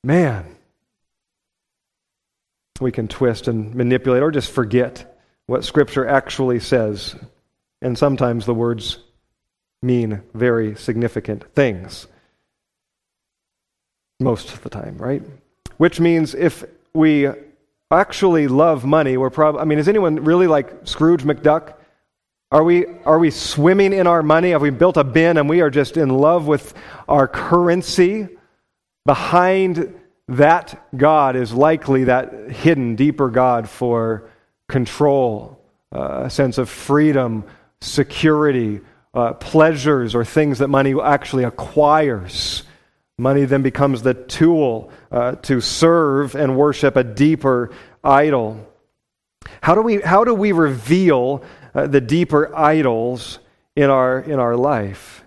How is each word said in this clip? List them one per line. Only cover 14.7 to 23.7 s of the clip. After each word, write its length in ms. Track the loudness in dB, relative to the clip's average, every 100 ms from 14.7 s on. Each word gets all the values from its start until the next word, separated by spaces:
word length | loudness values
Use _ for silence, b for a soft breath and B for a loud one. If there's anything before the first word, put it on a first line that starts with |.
| -14 -14 -12
right? 260 | -8 -8 -10 -20 _ _ -20 0
Which 240 | 0 2
means 340 | 0 2 -2 -2
if 300 | -2 -2 -20 _ _
we 360 | 2 2 4 0 -4 -18 _ _ _ _
actually 600 | 0 0 0 2 2 2
love 340 | 2 2 0
money, 320 | 0 0 2 -2
we're 140 | -2
prob-, 280 | 0 0 0
I 60 |
mean, 160 | -2 0
is 80 | 2
anyone 360 | 2 0 0 2
really 220 | 2 4
like 380 | 2 -2 -14 -14
Scrooge 380 | 0 2 2
McDuck? 520 | 0 0 2 0 -4 -20 b b b _ _ _ _
Are 120 | 2
we, 220 | 4 2 0 -6 2
are 140 | 2
we 120 | 2
swimming 640 | -2 -8 0 2